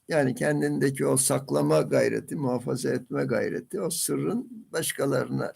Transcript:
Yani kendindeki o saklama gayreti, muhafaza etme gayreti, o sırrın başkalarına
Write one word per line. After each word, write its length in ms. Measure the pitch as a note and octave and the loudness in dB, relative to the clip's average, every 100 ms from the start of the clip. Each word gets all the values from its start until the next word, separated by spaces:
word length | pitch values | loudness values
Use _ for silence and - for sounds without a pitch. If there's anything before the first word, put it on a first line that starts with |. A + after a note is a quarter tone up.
| - | -2
Yani 260 | D#3+ C3 | 2 2
kendindeki 720 | A#2 D3 D3 D3 D3 C#3 C#3 C#3+ | 2 0 2 0 2 0 2 2
o 100 | C3+ | 2
saklama 640 | - C3+ C3+ C#3+ D3 D#3 | 2 0 0 0 4 4
gayreti, 540 | - C3+ A#2 A2+ - E3 | 4 2 2 0 -4 -4
muhafaza 540 | C3 B2 C#3 C3 C#3 | -2 -2 -2 -2 -2
etme 340 | B2+ B2+ C#3+ | -2 -2 -4
gayreti, 560 | C#3 A2 G#2 - - - | 0 0 0 -4 -6 -4
o 100 | E3+ | -4
sırrın 760 | E3 - C#3+ D3+ A3+ - - - | -2 -2 -2 -2 -2 -6 -14 -6
başkalarına 800 | E3 D3 - C#3 C3+ B2 C3+ A2 | -4 -2 -2 0 0 0 -2 -4